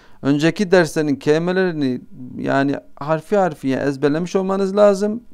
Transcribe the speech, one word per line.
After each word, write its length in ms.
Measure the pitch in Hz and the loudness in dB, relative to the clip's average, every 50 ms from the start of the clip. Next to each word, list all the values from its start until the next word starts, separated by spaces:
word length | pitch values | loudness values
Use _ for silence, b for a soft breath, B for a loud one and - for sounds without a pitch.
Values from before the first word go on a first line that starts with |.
| b b b b | b b b b
Önceki 500 | - 135 143 147 147 165 160 - 208 175 | -2 0 0 2 2 0 2 0 0 4
derslerin 440 | 180 185 170 151 - 160 156 151 139 | 4 4 4 4 0 -2 0 0 -2
kelimelerini, 840 | - - 147 151 160 170 175 185 185 185 185 165 156 143 131 127 123 - - - - 127 127 - - | -2 2 2 2 2 2 0 0 0 0 0 0 -2 -2 -2 -2 -4 -8 -14 -18 -16 -16 -14 -12 -8
yani 380 | 123 135 135 139 139 143 139 - - - - | -4 -2 0 0 2 0 -2 -4 -8 -14 -16
harfi 420 | - 139 143 160 156 151 - 208 202 | -12 -4 -4 -4 -4 -2 -2 0 2
harfiye 400 | 190 175 151 - - 135 131 120 | 2 0 -2 -4 -4 -2 -2 0
ezberlemiş 580 | 107 139 143 131 143 143 143 156 180 175 - | 0 -2 -2 0 0 0 0 0 -4 -2 -2
olmanız 400 | 196 190 190 196 196 196 190 190 | -2 -2 0 -2 -2 -2 -2 2
lazım, 480 | 202 208 208 196 185 208 214 214 240 - - | 4 6 6 6 4 0 -2 -4 -6 -10 -14